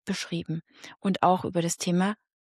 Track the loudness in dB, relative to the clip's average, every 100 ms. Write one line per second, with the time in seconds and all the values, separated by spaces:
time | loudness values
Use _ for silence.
0 | -6 -6 -4 -6 -4 -6 -8 -18 -20 -4
1 | -2 2 4 4 0 0 -2 -2 0 2
2 | 2 -2 _ _ _